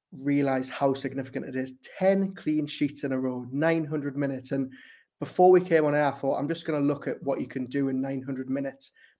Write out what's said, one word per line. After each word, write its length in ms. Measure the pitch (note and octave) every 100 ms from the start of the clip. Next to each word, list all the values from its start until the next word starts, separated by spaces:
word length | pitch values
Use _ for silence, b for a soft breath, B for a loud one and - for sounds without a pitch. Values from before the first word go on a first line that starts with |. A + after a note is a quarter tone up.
| _
realise 580 | C3+ C#3 C#3+ C#3 C3 C3
how 240 | - C#3
significant 520 | C3+ C#3 C3+ B2+ - -
it 100 | C3
is. 240 | C3 - - -
Ten 360 | F#3+ G3 G3
clean 340 | - - D3+ D3
sheets 360 | - C#3+ -
in 80 | C#3
a 80 | C3
row, 260 | C3 B2+ B2
nine 340 | C#3 D#3+ E3 D3+
hundred 300 | D#3 C#3+ C3+
minutes. 360 | C#3 C3 -
And 200 | C#3 C3 B B B B -
before 320 | - - F#3
we 80 | F3+
came 240 | F3 E3
on 120 | D3+ D3
air, 100 | D3
I 60 |
thought, 260 | - C3+ C#3
"I'm 100 | C#3+
just 180 | E3 -
gonna 140 | D3+
look 280 | C#3+ C#3+ C#3
at 140 | -
what 180 | C#3 C3
you 60 | A#2+
can 180 | C3 B2
do 240 | C#3 C3+
in 100 | C3
nine 220 | C3+ C3+
hundred 280 | B2+ C3 C3
minutes 420 | C3+ C#3 - - - b b